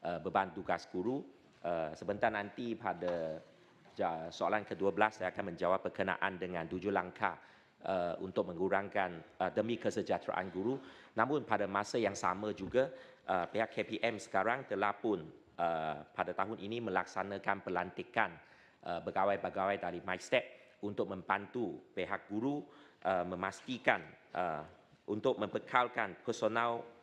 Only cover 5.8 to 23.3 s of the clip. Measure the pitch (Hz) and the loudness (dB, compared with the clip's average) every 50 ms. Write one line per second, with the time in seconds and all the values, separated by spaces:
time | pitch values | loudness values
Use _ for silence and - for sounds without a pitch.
5.8 | - 90 - - 98 95 87 - - 98 95 90 90 90 90 85 80 80 - 92 | 2 -4 -2 0 0 0 0 0 0 -2 -2 -2 -6 -4 -4 -4 -4 -2 -4 -2
6.8 | 87 101 98 95 90 92 - - 107 98 85 - - - - - - _ _ _ | -2 0 0 0 0 -2 -4 -2 -2 -2 -2 -2 -14 -20 -20 -20 -20 _ _ _
7.8 | - - 95 92 87 87 82 - - 95 92 - 101 87 90 85 92 95 92 95 | -4 -2 0 0 0 0 -2 -4 -6 -4 0 0 0 0 0 0 0 2 2 2
8.8 | 101 101 - 104 95 90 87 82 82 - - - 92 92 - - 107 113 120 113 | 0 0 0 0 0 0 -2 -6 -12 -14 -4 -2 -2 0 2 2 2 2 0 0
9.8 | - 110 92 113 95 - 90 87 - - - - 92 95 85 90 98 117 131 139 | 0 -2 0 0 0 0 0 -2 0 -2 -2 -2 -2 -2 -2 -2 0 0 0 -2
10.8 | - - - - - - - - 113 127 147 147 117 - 113 101 101 92 95 98 | -4 -12 -18 -20 -20 -12 0 0 2 2 2 0 2 2 2 2 2 2 2 0
11.8 | 104 - - 127 113 98 98 95 - 92 92 95 104 107 101 - 95 85 - 120 | 0 2 0 2 2 2 2 2 0 0 0 2 0 -2 -2 -2 -4 2 4 4
12.8 | 131 135 - - - - - - _ - 92 92 85 - - 101 113 - - - | 4 4 0 -10 -16 -18 -20 -16 _ 0 2 2 2 0 0 0 0 0 0 -4
13.8 | 104 - 110 - - 113 117 101 - - - - - 110 120 131 131 - - 98 | -4 -2 -2 0 0 0 0 0 -6 0 2 4 4 4 2 0 0 -2 0 2
14.8 | 101 104 101 - - 120 104 90 78 80 - - - - - - 87 85 82 80 | 2 2 2 2 2 2 2 2 0 -6 -14 -18 -20 -20 -4 0 2 2 2 2
15.8 | 80 78 76 73 76 - _ - 92 87 90 - 95 101 113 98 90 101 110 120 | 0 -2 -2 -4 -6 -12 _ -4 -2 -2 0 -2 -2 -2 -2 -8 -6 -6 -4 -4
16.8 | 120 107 92 92 90 - - 95 95 98 101 98 - - 101 98 - - 92 90 | -2 0 2 0 0 0 -2 -4 -4 -2 -4 -4 0 0 0 0 0 -2 -2 -2
17.8 | 90 92 - - 90 - - 117 110 95 85 80 - - - - - - _ _ | -2 -2 -6 -8 -10 -4 2 2 2 2 0 -10 -18 -20 -20 -20 -20 -20 _ _
18.8 | - - 87 82 82 98 90 98 95 101 101 98 - 92 90 98 95 95 101 98 | -6 -4 -4 -4 -4 -2 2 4 4 4 4 2 0 -4 -2 0 2 2 2 0
19.8 | - 87 85 87 85 98 92 92 - - - 127 - - - - - - - _ | -2 -4 -4 -4 -4 -4 -4 -4 -2 2 2 2 2 0 -12 -20 -20 -20 -18 _
20.8 | - 104 101 92 113 92 98 92 87 - 95 101 101 92 - 123 120 92 73 - | -6 -6 -2 -2 -2 -2 -2 -8 0 0 0 0 0 -4 -4 -2 -2 -2 -4 -6
21.8 | - - - - 90 85 98 95 - - 101 107 113 139 143 147 139 - - - | -12 -10 -6 -6 -4 -2 -2 -6 -4 -4 -4 -2 0 0 -2 -2 -6 -10 -18 -20
22.8 | - - - _ - 90 95 92 87 90 | -20 -20 -20 _ 0 2 2 2 2 0